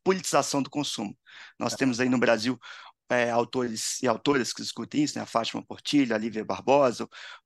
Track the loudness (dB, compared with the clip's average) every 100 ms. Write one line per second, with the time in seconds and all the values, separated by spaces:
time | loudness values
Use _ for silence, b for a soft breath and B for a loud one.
0 | 0 0 2 0 2 -2 -2 -4 -6 -6
1 | -8 -10 B B B _ -6 0 0 2
2 | 2 4 4 4 2 -4 B B B _
3 | _ 0 2 2 0 -2 -2 -4 -6 -2
4 | 0 0 2 2 0 -6 -10 -10 -4 0
5 | 0 -2 -2 -2 -2 -6 -10 -10 0 2
6 | 4 0 0 -6 -6 -4 4 4 4 2
7 | -10 B B B